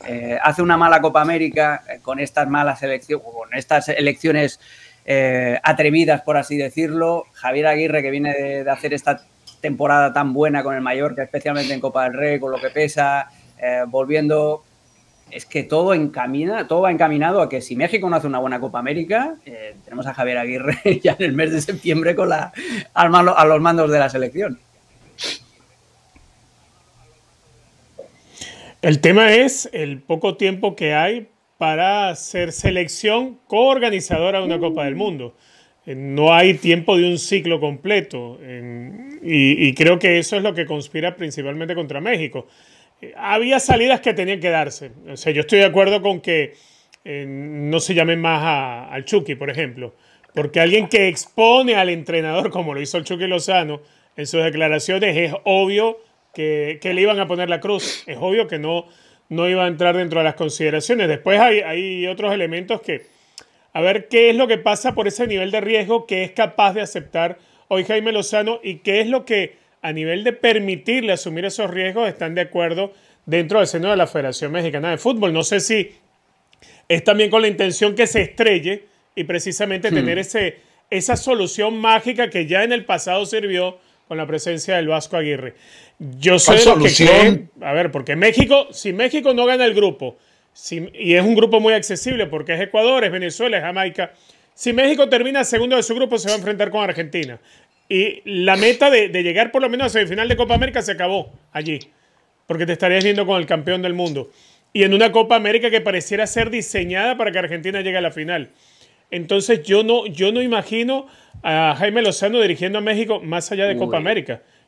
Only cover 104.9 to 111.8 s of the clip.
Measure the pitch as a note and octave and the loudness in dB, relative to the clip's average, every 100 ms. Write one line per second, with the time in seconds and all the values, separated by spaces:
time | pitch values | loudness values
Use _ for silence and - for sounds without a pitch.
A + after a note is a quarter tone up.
104.9 | G3 A3 F#3+ D3+ A#3 G#3 A3+ A#3 G#3+ G#3+ | 6 4 4 4 2 4 0 2 0 0
105.9 | F#3 - G3+ G#3+ A#3 A3+ A#3 - G3+ F3 | -4 -4 -4 -2 -2 -2 -4 -6 -6 -4
106.9 | F#3 A3+ B3 A3 F3 E3 E3+ E3 G3 F#3+ | -2 -2 -2 -2 -2 -6 -6 -6 -6 -4
107.9 | F#3 E3+ D#3+ D#3 E3+ C3 _ _ _ _ | -2 -4 -6 -6 -6 -8 _ _ _ _
108.9 | _ - F3 E3 G3 G3 A3+ D3 G3 A3 | _ -12 -10 -2 -2 2 0 4 2 4
109.9 | A#3 G#3+ D3+ F#3+ A#3 B3 A3 - A3 A#3+ | 0 0 -2 0 0 0 -2 -2 -4 -2
110.9 | C4+ C4+ _ _ - - D#3 D#3+ C3+ | -4 -6 _ _ -10 -2 0 2 2